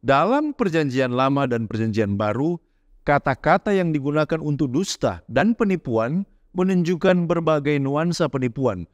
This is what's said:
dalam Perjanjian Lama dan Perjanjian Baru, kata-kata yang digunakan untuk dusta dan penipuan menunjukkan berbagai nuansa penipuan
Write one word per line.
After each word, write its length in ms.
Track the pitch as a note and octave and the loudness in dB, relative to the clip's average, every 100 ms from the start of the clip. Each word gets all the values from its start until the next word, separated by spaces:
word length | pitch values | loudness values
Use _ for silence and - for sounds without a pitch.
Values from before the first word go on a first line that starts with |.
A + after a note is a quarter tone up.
dalam 560 | A#2 C3+ F3 C#4 D4+ C#4 | 2 2 4 0 -2 -2
Perjanjian 560 | G#3 E3 D3 B2+ B2+ | -2 0 0 0 0
Lama 320 | B2 C3+ C#3 | 2 0 0
dan 200 | C#3 A#2 | 0 -2
Perjanjian 520 | A2 A2 A2+ G#2+ G#2 G2+ | -4 -2 -2 0 0 0
Baru, 440 | G#2+ G#2+ D3+ F3 _ _ _ _ | -2 0 -2 -4 _ _ _ _
kata-kata 680 | - C#3+ - C3 D3+ F#3+ - | 0 0 0 -2 2 0 2
yang 200 | G3 F3 | 0 0
digunakan 480 | D3+ C3+ D3 D3+ D#3+ | -2 0 0 0 -2
untuk 320 | D3+ C#3+ D3 | -2 -2 -2
dusta 520 | B2+ G3 - A#2+ E2+ - | -2 -4 -2 -4 -4 -4
dan 280 | A2+ F#3 A#3 | 0 2 2
penipuan 720 | A3 F3+ - A2 A#2 E3+ G3 _ _ | 0 0 0 0 0 -2 -4 _ _
menunjukkan 760 | F3+ F#3 F#3 E3 F3 F#3+ F3+ E3+ | -2 0 2 0 0 2 2 2
berbagai 520 | E3+ E3 D#3 C#3+ D3 | 0 2 0 0 0
nuansa 480 | C3+ C#3+ E3+ E3 D#3 | 0 0 -2 0 -2
penipuan 560 | C3+ B2+ A#2 B2+ F#2+ E2+ | 0 -4 -2 -2 -2 -10